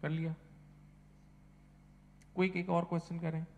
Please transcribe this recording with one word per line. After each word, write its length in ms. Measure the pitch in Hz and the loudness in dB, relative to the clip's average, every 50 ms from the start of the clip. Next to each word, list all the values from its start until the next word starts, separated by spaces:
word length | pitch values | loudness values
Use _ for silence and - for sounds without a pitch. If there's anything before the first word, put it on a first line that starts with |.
| - 151 | 0 0
कर 60 | 156 | 0
लिया। 200 | 160 160 160 160 - - - - - - - - - - - - - - - - - - - - - - - - - - - - - - - - - - - - - - - - | 0 0 -2 -4 -6 -10 -20 -20 -20 -20 -20 -20 -20 -20 -20 -20 -20 -20 -20 -20 -20 -20 -20 -20 -20 -20 -20 -20 -20 -20 -20 -20 -20 -20 -20 -20 -20 -20 -20 -20 -20 -20 -8 2
क्विक 220 | 180 185 190 185 | 2 2 4 4
एक 120 | 175 175 185 | 0 0 4
और 140 | 175 170 175 - | 4 2 4 2
question 260 | 175 170 - - 170 165 | 0 -2 -2 -2 -6 -4
करें। 240 | 170 160 160 160 165 - - | -2 -2 -2 -2 -4 -6 -10